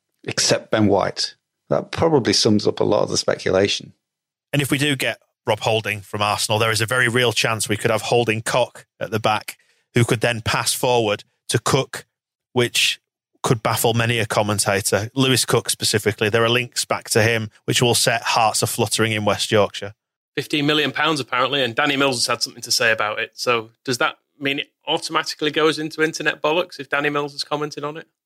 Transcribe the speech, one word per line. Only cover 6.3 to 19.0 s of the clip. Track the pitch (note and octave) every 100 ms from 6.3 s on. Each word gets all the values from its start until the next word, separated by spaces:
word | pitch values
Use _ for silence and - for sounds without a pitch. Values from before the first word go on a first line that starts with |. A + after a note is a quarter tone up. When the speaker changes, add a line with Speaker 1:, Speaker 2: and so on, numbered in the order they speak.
| G2 - G#2+
Speaker 2:
there | A2+
is | G#2+
a | G#2+
very | B2+ A#2+
real | B2 A#2+
chance | - B2 G#2+ -
we | G2+
could | A#2+
have | B2
Holding | - A#2+ A#2 A2
Cock | - C3 A#2 - - _
at | F#2
the | G#2+
back, | A2 G#2+ - - _ _ _
who | A#2+
could | A#2 A#2
then | A#2+ A2+
pass | - C3 A#2
forward | - C3 A#2+ G#2+ G#2+ - _ -
to | A#2+
Cook | - C3+ - - - _ _ _ _
which | B2 A#2+ - - - _ _ _ _
could | - A#2+
baffle | A#2+ A2 A#2+
many | A#2 A#2 A#2
a |
commentator, | G#2 A2+ G#2 G2+ G#2+ G2 - G2+ A2+
Lewis | C3+ C3 A#2
Cook | - A#2+ -
specifically. | - - G#2+ G#2 - G#2+
There | A#2
are | A2+
links | B2 A#2+ - -
back | G#2 -
to | A#2
him, | A2+ A2+ A2 - -
which | B2
will | A#2+
set | A2+ C3 A2+
hearts | - B2 A2 -
a-fluttering | A2+ - G#2+ -